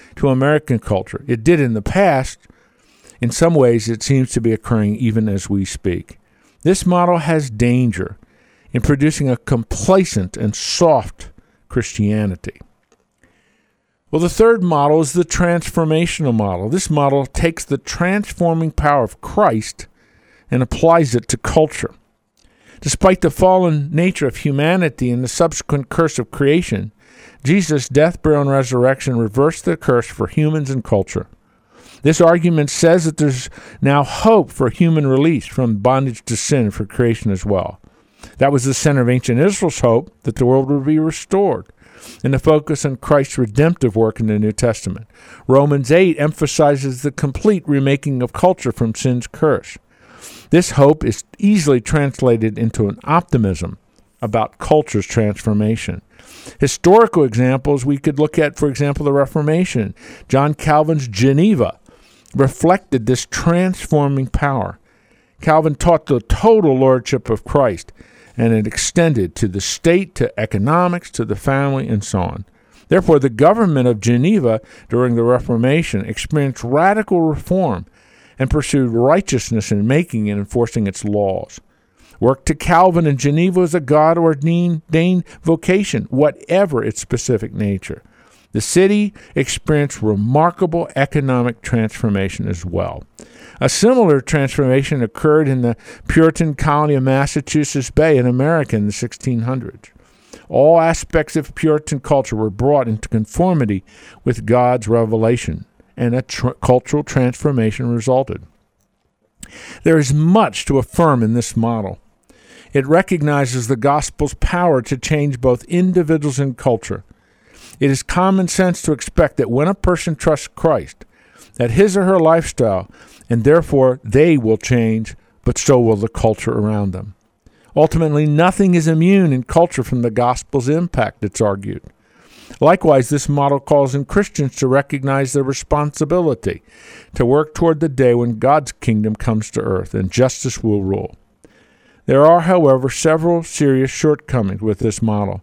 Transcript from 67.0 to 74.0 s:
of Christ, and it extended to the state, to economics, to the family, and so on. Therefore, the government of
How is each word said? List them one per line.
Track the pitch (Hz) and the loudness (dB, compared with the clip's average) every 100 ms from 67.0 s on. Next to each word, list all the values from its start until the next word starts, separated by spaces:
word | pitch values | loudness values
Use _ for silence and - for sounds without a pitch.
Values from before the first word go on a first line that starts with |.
| 117 131 - | 0 -4 -4
of | 110 - | -6 -2
Christ, | 147 127 87 - - - _ _ - | 0 0 -2 -10 -20 -20 _ _ -2
and | 117 | 0
it | 110 107 | 0 -2
extended | - - - 165 127 90 - | -4 -4 0 2 2 -2 -4
to | 107 | -4
the | 92 | -4
state, | - - 165 180 190 - | -6 -2 2 2 0 -4
to | 117 - | -4 -4
economics, | 110 101 107 165 180 175 - | -4 -2 0 0 0 -2 -8
to | - | -8
the | 101 101 | -6 -4
family, | - 135 139 135 - | -2 -2 0 -4 -4
and | 110 | -4
so | - 101 | -4 -4
on. | 90 85 95 _ _ _ - | -4 -6 -14 _ _ _ 0
Therefore, | 185 180 156 | 2 4 4
the | 131 | 2
government | 110 147 220 208 143 123 | 4 4 4 2 2 0
of | 110 | 0